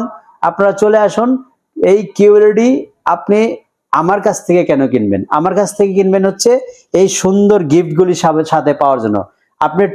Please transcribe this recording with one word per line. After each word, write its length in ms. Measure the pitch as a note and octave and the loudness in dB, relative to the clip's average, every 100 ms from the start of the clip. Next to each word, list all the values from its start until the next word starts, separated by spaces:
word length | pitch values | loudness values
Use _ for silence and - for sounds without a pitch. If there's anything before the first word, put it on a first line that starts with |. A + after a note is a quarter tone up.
| A#3+ - - _ | -4 -12 -20 _
আপনারা 300 | E3 F3 G3+ G3 | -4 0 -2 0
চলে 160 | G#3+ G#3+ | 0 0
আসুন, 300 | G#3 - A#3+ B3+ - _ _ - | 0 0 -2 -2 -6 _ _ -4
এই 240 | F3+ G3 F#3+ | 0 0 0
কিউএলইডি 540 | - G#3 G#3 G#3 G#3 A#3+ C4+ - _ - | 2 4 6 4 2 2 0 -4 _ -4
আপনি 320 | E3+ - G#3 A3+ - _ _ _ | -4 -2 0 0 -4 _ _ _
আমার 280 | C#3+ E3 B3+ G#3 | -2 0 0 0
কাছ 100 | F#3+ | -2
থেকে 180 | - F3+ | 0 0
কেন 180 | E3 D3 C3+ | 2 0 0
কিনবেন? 340 | B2 G#2 G2 - D3+ | 0 -2 -2 -4 -4
আমার 160 | E3+ | -2
কাছ 140 | F3+ F#3+ | -2 -2
থেকে 180 | - G3+ | 0 0
কিনবেন 300 | F#3+ F#3+ G3 | 0 0 0
হচ্ছে 260 | G3 F#3+ A#3 B3 - - _ | 0 0 0 0 -2 -16 _
এই 160 | E3+ F#3+ | 0 0
সুন্দর 500 | - F#3 G3 G3+ G#3 D#3 | 0 0 2 2 2 2
গিফটগুলি 420 | D#3+ E3 D#3 F#3 | 0 0 0 0
সাথে, 280 | E3+ F3 D#3 | 0 0 0
সাথে 280 | D#3 D#3+ C#3+ | 0 -2 0
পাওয়ার 240 | C#3 C#3+ C3+ | 0 0 0
জন্য। 160 | A2+ G#2 F#2 _ _ - | -2 -4 -6 _ _ -6
আপনি 220 | D3+ D#3+ G3 | -4 0 0